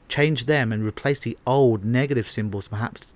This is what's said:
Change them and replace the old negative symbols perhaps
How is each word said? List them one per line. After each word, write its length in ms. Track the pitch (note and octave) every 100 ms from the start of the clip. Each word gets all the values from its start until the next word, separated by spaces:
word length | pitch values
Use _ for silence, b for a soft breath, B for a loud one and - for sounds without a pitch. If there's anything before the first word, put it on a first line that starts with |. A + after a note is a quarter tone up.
| -
Change 380 | C#3+ D3+ D3 A#2+
them 260 | D3 A2+
and 120 | G#2+
replace 360 | G#2+ - C#3 C#3
the 180 | A#2+ - -
old 380 | C3+ C3 A2
negative 440 | G#2 B2 C#3 C3 G#2+
symbols 380 | - G#2+ G2 -
perhaps 480 | G#2 A2+ - -